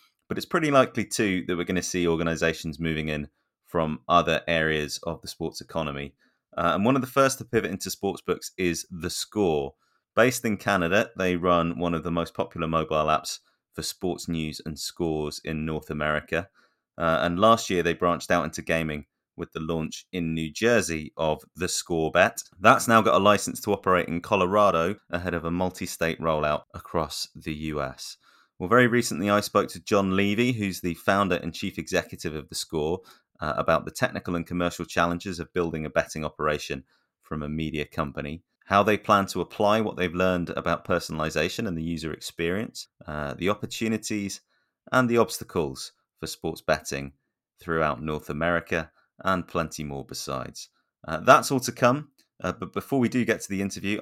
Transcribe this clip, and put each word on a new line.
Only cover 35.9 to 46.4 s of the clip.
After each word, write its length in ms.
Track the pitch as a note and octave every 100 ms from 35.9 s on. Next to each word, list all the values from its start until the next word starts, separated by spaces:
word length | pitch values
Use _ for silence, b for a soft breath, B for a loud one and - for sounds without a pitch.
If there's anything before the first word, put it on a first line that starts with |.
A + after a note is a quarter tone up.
betting 360 | D#2+ D#2 D#2+ D2+
operation 580 | - D2+ D2 - C#2 - _ _ _
from 200 | _ D#2
a 60 | D2
media 380 | D#2 D#2 D2+ D2
company, 560 | - D2 C#2+ D2 E2 _ _ -
how 160 | G2
they 160 | G2+ G#2
plan 260 | - G2+ G2
to 120 | F#2
apply 400 | E2 - G#2 A2
what 160 | G#2+ -
they've 180 | F2+
learned 360 | E2+ F#2 F2+ E2+
about 340 | - F2 E2+
personalization 840 | - F2 - D#2+ D#2+ D#2 F2 - A2+
and 100 | E2
the 60 |
user 300 | E2 E2 D#2
experience, 760 | - - - E2 F#2+ A#2+ - - _ -
uh, 260 | D2+ C#2+
the 160 | C2 F2+
opportunities 920 | G#2 B2+ - A2 A2 - G#2+ G2+ - _ _ _ _ -
and 160 | B2+ B2
the 80 | A#2
obstacles 760 | A2 - - F2+ D2 C2+ - _ _ _
for 80 | D#2
sports 320 | -